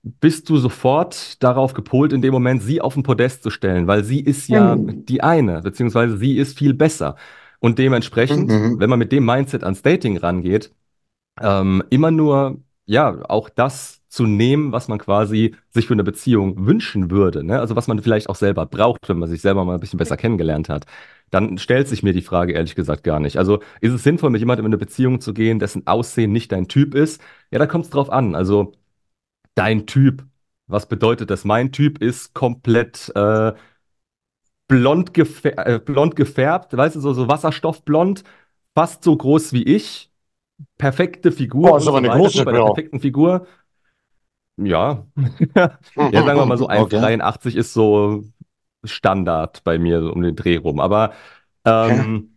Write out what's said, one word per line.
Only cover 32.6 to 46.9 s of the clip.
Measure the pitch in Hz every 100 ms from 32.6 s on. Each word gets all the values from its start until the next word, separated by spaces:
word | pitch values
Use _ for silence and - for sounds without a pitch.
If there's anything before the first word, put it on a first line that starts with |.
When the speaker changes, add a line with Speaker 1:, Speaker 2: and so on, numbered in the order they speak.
| - 113 117 - - 101
Speaker 1:
äh, | 104 110 110 - _ _ _ _ _ _ _ _ _ _ _
blond | 131 127 160 180
gefär-, | 170 151 - 147 - -
äh, | 113
blond | - 139 156 165
gefärbt, | 135 - 135 180 - 123
weißt | 151 160
du, |
so, | 139
so | 127 120
wasserstoffblond, | 151 160 - 160 - - 151 185 190 _ _ _ _ _
fast | - 165 -
so | 175 147
groß | 131 151 156
wie | 127
ich, | 120 208 - - - _ _ _ _ _ 147 _
perfekte | 143 131 180 - 175
Figur | - 127 131
Speaker 2:
Boah, | 170 151
ist |
Speaker 1:
und | 156
Speaker 2:
aber |
Speaker 1:
so | 135
Speaker 2:
eine | 123
Speaker 1:
weiter. |
Speaker 2:
große | 120 190
Speaker 1:
Gut, | 175
bei | -
der | 120
Speaker 2:
Frau. |
Speaker 1:
perfekten | 110 104 160 131
Figur, | 139 135 165 185 180 _ _ _ _ _ _ _ _ _ _ -
ja. | 98 82 120 127 - -
<laughs> | 127 - - - 180 - _ - 147
Ja, | 104
sagen | 143 143
wir | 127
mal | 123
so, | 127
Speaker 2:
Okay. |
Speaker 1:
eins | 107 110